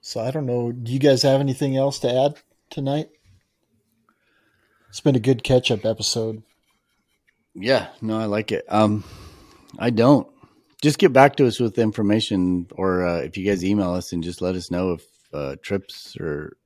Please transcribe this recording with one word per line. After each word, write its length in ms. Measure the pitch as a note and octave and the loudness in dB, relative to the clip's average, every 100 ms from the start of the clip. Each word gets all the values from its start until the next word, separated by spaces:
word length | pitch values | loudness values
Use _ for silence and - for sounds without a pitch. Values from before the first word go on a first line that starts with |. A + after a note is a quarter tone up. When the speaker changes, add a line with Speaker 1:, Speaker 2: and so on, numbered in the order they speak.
Speaker 1:
So 200 | - A#2+ | -12 -8
I 100 | A2+ | -6
don't 160 | D3+ C3+ | -6 -4
know. 240 | B2 A#2+ | -4 -4
Do 200 | B2 A#2 | -6 -6
you 60 | C3 | 2
guys 240 | C#3+ C3 | 4 4
have 180 | C#3 C3+ | 4 2
anything 360 | C#3 C3 C#3+ C3+ | 0 -2 -2 0
else 220 | C#3 C#3 | -2 -2
to 140 | C3 | -2
add 220 | B2 C#3+ D3 _ _ _ | 0 0 -2 _ _ _
tonight? 380 | - C3+ C#3+ D#3 _ _ _ _ _ _ _ _ _ _ _ _ _ _ _ _ _ _ | -8 -4 -4 -6 _ _ _ _ _ _ _ _ _ _ _ _ _ _ _ _ _ _
It's 120 | - | -4
been 160 | D#3 C3 | 0 0
a 40 | |
good 220 | A2+ B2+ | 2 0
catch-up 420 | - B2+ - A2+ | 2 0 2 -2
episode. 580 | A2 A2 A2 A#2 A2+ A2 - _ _ _ _ _ _ _ _ _ _ | -2 -4 -4 -4 -6 -8 -16 _ _ _ _ _ _ _ _ _ _
Speaker 2:
Yeah, 340 | - G#2 C3 F2+ - | -8 0 0 0 -10
no, 180 | A2 A2 | -6 -4
I 60 | A2 | -2
like 260 | G#2 A2 | -2 -2
it. 120 | G#2 - | -6 -2
Um, 340 | G#2 G#2+ G#2+ - - - - - _ _ - | 2 2 2 -6 -20 -20 -20 -20 _ _ -4
I 120 | A#2+ | -2
don't. 380 | A2+ A#2+ C#3+ - _ - _ _ _ | 4 6 6 2 _ -20 _ _ _
Just 160 | D3 C#3+ | -2 4
get 140 | F#3 | 4
back 240 | C3+ C#3 - | 8 6 6
to 100 | C3 | 2
us 120 | - | 2
with 200 | A#2+ G#2+ | -2 2
information, 880 | A2 G#2 G2+ G#2+ G#2+ G2 F2+ F2+ F2+ - | 0 0 0 0 0 0 0 -2 -6 -4
or, 300 | F#2+ F2+ F2+ | -2 0 0
uh, 120 | F2 | -2
if 180 | C#2+ G2+ | -6 -4
you 60 | F#2+ | -2
guys 180 | G2 | 0
email 280 | F#2 G#2 F#2 | 0 0 0
us 180 | F2+ - | -4 -6
and 100 | F2 | -8
just 200 | E2 F2 | -8 -6
let 120 | F2+ | -6
us 160 | F#2 F2 | -6 -6
know 220 | F2+ F#2 | -4 -4
if, 140 | E2 _ _ _ | -4 _ _ _
uh, 240 | D2 C#2 C#2+ | -10 -10 -10
trips 540 | - G2 - - - - | -8 -8 -8 -20 -20 -12
or 360 | E2 D2 D2+ - | -8 -8 -10 -18